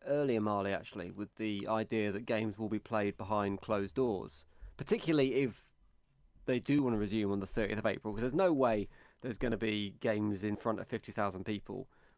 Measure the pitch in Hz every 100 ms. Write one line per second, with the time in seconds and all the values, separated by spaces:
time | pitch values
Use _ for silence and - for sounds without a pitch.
0 | - 147 139 113 107 101 98 95 - 101
1 | 90 95 101 - 110 101 101 110 110 113
2 | 104 98 113 110 110 104 107 104 - 110
3 | 104 98 98 104 101 98 - 104 98 135
4 | 123 95 - - - - - - 139 226
5 | 165 151 135 123 131 - - _ _ _
6 | _ _ _ - - 123 - 143 127 110
7 | 104 110 101 101 95 113 104 107 104 95
8 | 110 104 123 156 185 139 123 110 101 -
9 | - _ 127 107 123 107 110 107 101 -
10 | 117 107 104 98 104 104 117 98 101 -
11 | - - 101 92 101 104 - 98 - _
12 | _